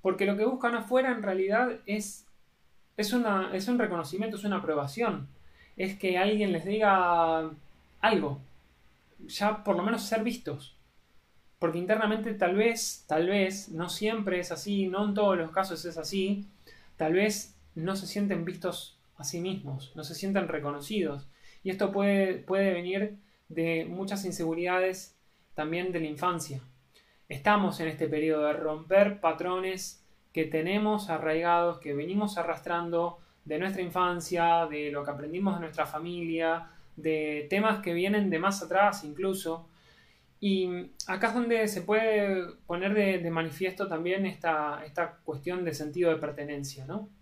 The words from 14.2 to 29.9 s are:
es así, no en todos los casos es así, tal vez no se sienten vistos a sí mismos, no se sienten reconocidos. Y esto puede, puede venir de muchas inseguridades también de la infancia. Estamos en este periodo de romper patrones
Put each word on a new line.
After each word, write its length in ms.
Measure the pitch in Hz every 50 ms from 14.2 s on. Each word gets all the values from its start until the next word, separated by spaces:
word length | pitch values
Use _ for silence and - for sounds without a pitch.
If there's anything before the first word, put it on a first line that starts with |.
| 202 202 180 180
es 100 | 175 175
así, 360 | 170 160 - 202 202 196 196
no 180 | 190 180 196 208
en 80 | 208 196
todos 240 | 202 208 202 190
los 140 | 175 165 160
casos 340 | 165 196 190 - 170 - -
es 140 | 175 165 165
así, 480 | 156 - 196 196 190 196 202 202 202 - - _ _ - - - - - -
tal 160 | - 160 156 165
vez 420 | 185 202 214 208 202 - - - _ - - _
no 220 | 165 160 180 190
se 100 | 196 190
sienten 400 | - - 208 202 202 190 165 170
vistos 520 | 170 - - - 180 170 - - - - _ _ _ _ _
a 60 | 139
sí 180 | - - 170 170
mismos, 500 | 190 180 - 135 139 135 131 - - -
no 80 | 160 156
se 120 | - 170
sienten 340 | - 196 196 196 196 170 160
reconocidos. 800 | 165 156 139 143 143 143 143 - 220 208 175 151 143 139 139 - - _ - - - - -
Y 60 | 190
esto 240 | 185 196 208 196 196
puede, 440 | 196 202 202 202 196 196 190 185
puede 360 | - - - 185 196 196 196 185
venir 460 | 175 175 180 190 196 202 208 202 - _ _ _ _ _ _
de 340 | 160 160 165 165 165 160 165
muchas 380 | 165 175 185 196 196 208 196 196
inseguridades 960 | 185 170 - 170 160 165 165 175 180 180 185 185 185 185 185 - - _ _ _ _ _ _ _ _ -
también 400 | - 151 151 165 175 180 185 175
de 80 | 170
la 60 | 160
infancia. 560 | 151 151 139 180 180 175 165 - - 139 131 - - - _ _ _ _ _ _ _ _ _ _ _
Estamos 500 | 139 131 - 208 208 208 196 196 196 -
en 80 | 165 160
este 200 | 156 - 160 151
periodo 380 | 156 151 151 160 156 151 151
de 80 | 151 147
romper 680 | - 151 156 156 156 - - 185 196 202 202 202 -
patrones 840 | - 165 156 - 175 180 180 185 185 185 190 185 - -